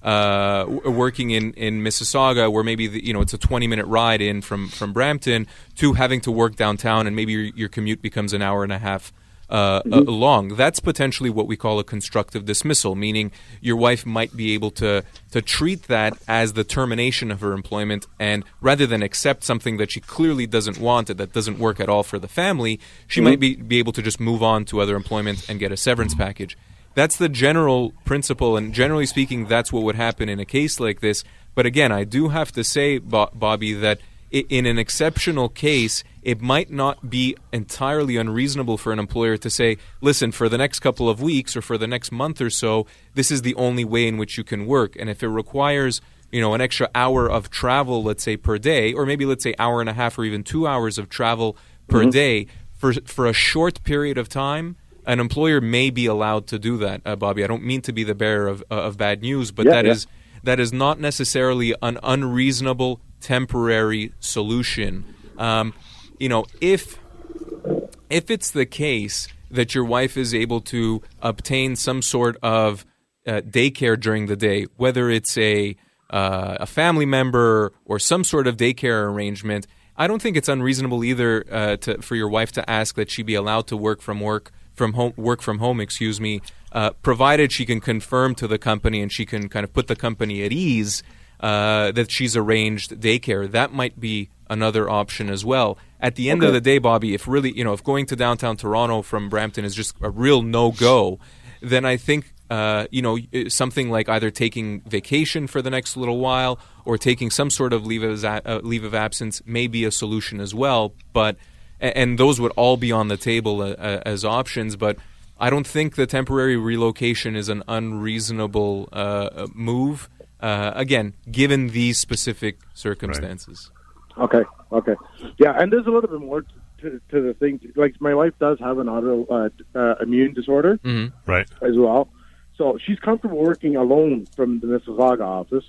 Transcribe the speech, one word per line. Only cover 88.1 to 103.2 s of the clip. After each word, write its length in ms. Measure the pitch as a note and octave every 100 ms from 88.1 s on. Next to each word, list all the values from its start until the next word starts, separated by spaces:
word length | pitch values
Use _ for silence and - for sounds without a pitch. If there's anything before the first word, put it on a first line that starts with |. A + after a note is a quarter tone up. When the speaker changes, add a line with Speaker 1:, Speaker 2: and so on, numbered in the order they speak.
| B2+ C3 A#2+
Speaker 1:
to 100 | A#2
the 120 | G#2+
company 420 | - G#2+ A2 G#2+
and 80 | G2+
she 140 | - G#2+
can 220 | G#2+ G2+
kind 160 | G#2+
of 80 | G2+
put 140 | - A#2
the 100 | A#2
company 480 | A#2+ A2 A2 G2+
at 80 | G2+
ease, 500 | C3+ F3+ A#2 G#2 G#2 - - - -
uh, 500 | A2 G#2 G#2 G#2+ G#2
that 180 | A2+ A2
she's 260 | - B2+ A#2
arranged 560 | G#2+ A2 A2 G#2+ - -
daycare. 500 | A2 B2 - G2+ G2
That 220 | A2+ C3+
might 260 | C#3 B2+ -
be 300 | A2+ G#2+ G2+ _ -
another 400 | A2 A2 A2 G2+
option 400 | G#2 G2+ - G#2
as 160 | G2
well. 320 | A2 C3 A2 G2+ - _
At 160 | B2
the 160 | A#2+ B2+
end 120 | E3
of 80 | D#3
Speaker 2:
Okay. 40 | B2+
Speaker 1:
the 20 |
day, 180 | A#2+ C#3
Bobby, 360 | A#2+ A2+ A2
if 120 | G2 -
really, 260 | C#3 C3+
you 120 | B2
know, 80 | A#2
if 100 | G2+
going 240 | - C#3 C3+
to 100 | B2
downtown 400 | B2 A#2+ A#2+ A2
Toronto 460 | G#2+ A2 A#2 A2+
from 260 | G2+ A2 G2+
Brampton 360 | G#2+ G#2+ G#2
is 100 | G2+
just 220 | G2 G#2+ -
a 80 | G#2+
real 320 | G2+ B2+ C#3
no-go, 760 | A#2 A#2 A#2 A2+ A#2+ B2+ G2 F#2+ - - - -
then 240 | B2+ B2+ C3
I 100 | B2
think, 360 | - D3 - - -
uh, 360 | A2+ G#2+ G#2+ G#2+
you 120 | B2+
know, 160 | B2 A2+